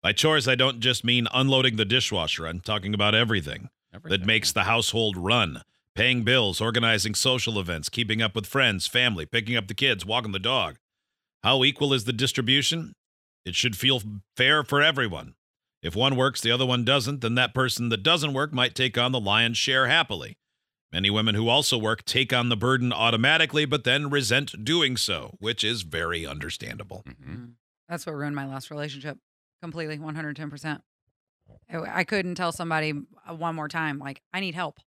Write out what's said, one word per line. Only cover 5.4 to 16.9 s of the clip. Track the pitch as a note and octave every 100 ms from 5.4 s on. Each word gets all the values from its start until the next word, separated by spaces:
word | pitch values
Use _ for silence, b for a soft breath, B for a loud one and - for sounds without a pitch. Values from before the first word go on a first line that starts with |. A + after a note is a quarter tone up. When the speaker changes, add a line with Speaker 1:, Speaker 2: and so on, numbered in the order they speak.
| F2+ B1 - _ _
Speaker 1:
Paying | - A#2+ B2
bills, | A2 B2+ G#2 F2+
organizing | A2 A2+ A#2 G#2+ G#2
social | G#2 C3+ B2+ A#2 G#2+
events, | F2+ E2 -
keeping | - A2 A2
up | A2
with | A2 G2+
friends, | C#3 B2 F#2+ -
family, | B2 B2 F#2 D2+
picking | A#2 G#2+ A#2+
up | F#2+
the |
kids, | F#2 C#3 G#2 F2+
walking | A2+ G#2+
the | G2
dog. | A2 C3 E2+ - _ _ _ _ _ _
How | - C3+
equal | C3+ - D3
is | C3+
the | A2
distribution? | A2+ C3+ - A#2 C3+ C3 E3 D3 - _ _ _ _
It | F#2
should | F2+ - G2
feel | C3 B2+ G#2+ G2+ _ -
fair | C3 D3+
for | B2+ C#3+
everyone. | D3+ C3+ A#2 D2+ A#1 _ _ _ _ _
If | E2 F2+
one | C3+
works, | C3 C3 -
the | A#2
other | B2 B2+
one | B2
doesn't, | A#2